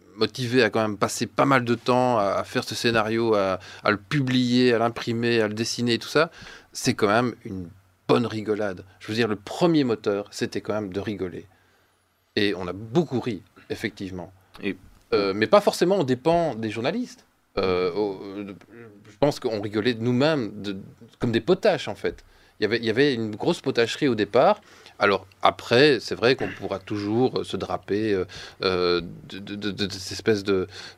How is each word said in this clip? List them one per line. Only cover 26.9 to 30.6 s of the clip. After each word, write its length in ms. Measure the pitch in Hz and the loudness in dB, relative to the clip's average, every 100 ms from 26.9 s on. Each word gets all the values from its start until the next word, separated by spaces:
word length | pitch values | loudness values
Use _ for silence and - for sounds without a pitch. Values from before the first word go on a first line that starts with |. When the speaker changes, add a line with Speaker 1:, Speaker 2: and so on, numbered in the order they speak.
| 104 101 113 127 98 | -6 -2 0 2 0
Speaker 1:
euh, 40 | |
se 140 | 92 95 | -4 -6
draper, 560 | 95 90 - 101 110 | -4 -6 -4 -2 0
euh, 100 | 98 90 - - - | -2 -2 -10 -16 -4
euh, 380 | 95 90 90 87 87 107 - | -2 2 2 0 -2 -12 -16
de, 120 | 95 | -14
de, 160 | 101 104 | -10 -6
de, 160 | 104 | -6
de, 140 | 95 98 | -4 -4
de 60 | |
cette 220 | 95 - | -6 -10
espèce 300 | 101 113 104 | -4 0 0
de, 240 | 98 95 | 2 0